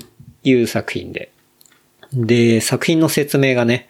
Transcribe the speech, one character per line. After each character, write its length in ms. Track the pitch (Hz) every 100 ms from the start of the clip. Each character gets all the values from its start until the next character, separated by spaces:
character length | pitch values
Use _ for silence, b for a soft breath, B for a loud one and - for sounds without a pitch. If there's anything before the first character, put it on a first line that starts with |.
| - _ - _
い 120 | 135
う 120 | 123 113
作 280 | 110 -
品 200 | - 90
で。 180 | - - _ _ _ _ _ _ _ -
で、 480 | 127 113 120 117 113
作 240 | - 127 -
品 140 | 165
の 100 | 160
説 280 | 156 147 143
明 180 | 135 123
が 100 | 117
ね、 220 | 120